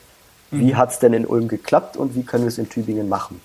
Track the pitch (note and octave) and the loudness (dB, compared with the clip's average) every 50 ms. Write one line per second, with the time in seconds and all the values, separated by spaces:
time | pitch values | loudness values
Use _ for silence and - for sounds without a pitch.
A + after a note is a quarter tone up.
0 | _ _ _ _ _ _ _ _ _ _ - A2+ A#2 C3 - A2+ B2+ B2 - - | _ _ _ _ _ _ _ _ _ _ -2 2 2 2 4 4 2 2 2 2
1 | - A#2+ A2+ A2+ A#2 - - A#2+ A2+ A2+ A2+ - - - - D#3+ - - - - | 4 4 4 4 0 2 0 0 0 0 -4 -6 -2 2 2 2 2 0 -8 -6
2 | C3+ C3+ A#2+ B2+ B2 - - A#2+ A#2+ A#2 A#2 - A2+ - - A#2+ A2 A2+ A2 G#2+ | -6 -4 -4 -4 -6 -2 -2 0 0 0 -2 -4 -8 -6 -4 -6 -4 -4 -4 -4
3 | G#2 G2 F#2+ F#2+ - - F2+ F2 | -2 -2 -2 -4 -4 -8 -12 -20